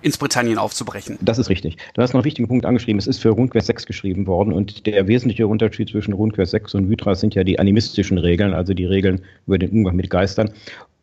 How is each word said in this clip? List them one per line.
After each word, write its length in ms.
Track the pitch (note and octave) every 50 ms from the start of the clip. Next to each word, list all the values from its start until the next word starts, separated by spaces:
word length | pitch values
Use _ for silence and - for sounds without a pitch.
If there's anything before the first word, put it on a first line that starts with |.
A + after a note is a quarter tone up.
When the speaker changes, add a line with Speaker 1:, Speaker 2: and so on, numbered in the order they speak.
Speaker 1:
ins 160 | - D3+ -
Britannien 400 | - C#3+ C#3 - B2 B2 A#2 A2
aufzubrechen. 640 | G2+ G#2 A2 - - A2+ G#2 - G2+ - - G2 -
Speaker 2:
Das 180 | F#2+ - A2 B2+
ist 120 | A#2+ -
richtig. 260 | F#2+ - - D#2+ - - - -
Du 80 | - -
hast 140 | B2 B2 -
noch 60 | C3
einen 40 | B2+
wichtigen 240 | D3+ D3+ - A#2 G#2+
Punkt 160 | B2 B2 -
angeschrieben, 340 | F#2+ B2 A2+ - A2+ G#2 G2+
es 80 | G2+
ist 120 | C3+ B2+ -
für 100 | - A2+
RuneQuest 380 | G#2+ A2 B2+ B2 - A2 -
sechs 180 | - A2+ - -
geschrieben 420 | - G2+ - - G2 F#2 F#2+ G2
worden 280 | F#2+ F2+ F2 G2+ G#2+ D#2
und 320 | F#2 G#2+ - - - -
der 200 | G#2+ G2+ G2 F#2+
wesentliche 400 | F#2+ A2+ B2 B2+ B2 G#2 - A2+
Unterschied 440 | G2+ A2 G#2+ A#2 G#2 - - A2 -
zwischen 240 | - G#2+ - G#2+ G2
RuneQuest 380 | F#2 G#2+ A2 - - F#2 -
sechs 220 | - G#2+ G#2+ - -
und 140 | G2 F#2+ F#2+
Mythra 260 | A2 - - G2+ F#2+
sind 200 | F#2 A2 G#2+ -
ja 100 | G2 F#2
die 140 | F#2+ F2+ -
animistischen 580 | F#2+ G2+ G2+ G#2 - - - G#2 F#2+ - F#2+
Regeln, 380 | F2+ E2 F2 F2 F2 G2+ G2 F2
also 180 | F2 F2 F#2+
die 140 | F#2+ F2+ F2+
Regeln 340 | F2+ F#2+ G2 F#2+ F#2+ F2+ F2+ - - - _ _
über 120 | - G2 F2
den 100 | F2+ F2
Umgang 280 | G2 A2+ G2+ F2+ E2+
mit 120 | F2+ F2+ F2+
Geistern. 420 | - F2+ G2 F#2+ - - G#2+ G#2 - - - - - - - - _ _